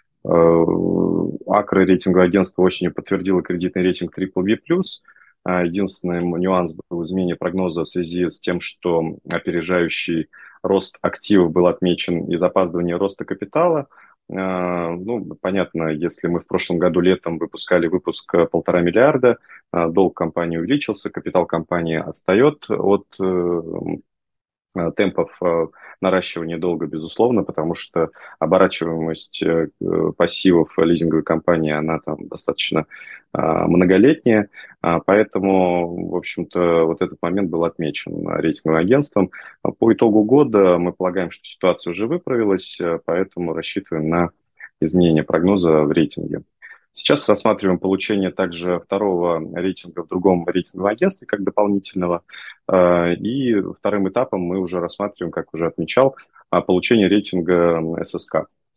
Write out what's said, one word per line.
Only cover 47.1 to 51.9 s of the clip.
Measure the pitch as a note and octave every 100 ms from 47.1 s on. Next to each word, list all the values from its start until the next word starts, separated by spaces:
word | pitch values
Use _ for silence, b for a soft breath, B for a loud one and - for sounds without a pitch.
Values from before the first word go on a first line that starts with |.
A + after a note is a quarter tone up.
| C#3+ -
рассматриваем | G#2 A2+ G2+ G2 F2+
получение | F#2+ F#2+ - G#2 F#2
также | - F#2 E2+ F2+ E2+
второго | - G2 G2+ F2 F2 E2 E2 E2+
рейтинга | F#2 F2 F2 F2
в | E2
другом | F2+ F#2+ F2+ E2+
рейтинговом | F2+ - F#2 G2
агентстве, | A2+ F#3+ - -
как | G#2
дополнительного. | F#2+ - G#2 G2+ -